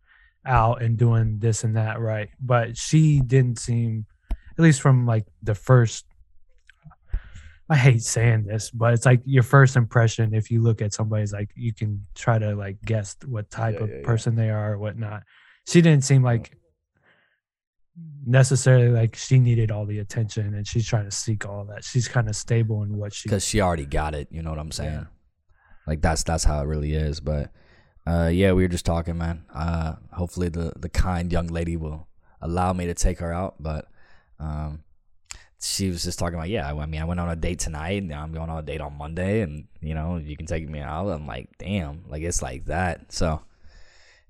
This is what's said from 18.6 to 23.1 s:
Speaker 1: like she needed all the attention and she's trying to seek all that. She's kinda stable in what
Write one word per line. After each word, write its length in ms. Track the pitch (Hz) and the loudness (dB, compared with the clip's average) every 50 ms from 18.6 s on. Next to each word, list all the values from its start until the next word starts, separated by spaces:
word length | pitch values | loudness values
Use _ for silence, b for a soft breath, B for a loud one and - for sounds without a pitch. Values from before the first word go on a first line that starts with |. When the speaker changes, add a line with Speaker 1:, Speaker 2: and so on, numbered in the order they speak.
| - 131 131 123 120 120 | 6 6 6 6 6 6
Speaker 1:
like 260 | 120 113 113 107 - | 4 4 2 0 -2
she 240 | - - - 135 127 | -4 -2 4 4 6
needed 320 | 123 120 117 113 110 104 | 6 6 4 2 2 0
all 140 | 104 104 104 | -2 -4 -6
the 140 | 101 104 104 | -6 -6 -6
attention 540 | 104 - - 120 110 104 - 113 104 101 104 | -8 -6 -4 -4 -4 -4 -4 -6 -4 -4 -4
and 140 | 104 104 | -6 -6
she's 180 | - - 120 110 | -4 -2 -2 -2
trying 200 | - 120 107 101 | 0 -2 -2 -2
to 60 | 101 | -4
seek 360 | - - - 113 107 104 - | -8 -8 -4 -4 -4 -4 -4
all 180 | 101 101 101 101 | -8 -10 -10 -10
that. 180 | 104 104 107 - | -12 -14 -14 -12
She's 240 | - - 127 110 | -4 -4 -4 -2
kinda 260 | - - 123 110 107 101 | 0 0 0 0 0 -4
stable 500 | - - - 117 117 117 107 110 107 104 | -6 -4 0 0 0 2 0 -2 -4 -4
in 140 | 104 107 | -4 -6
what 160 | 104 104 104 | -6 -8 -8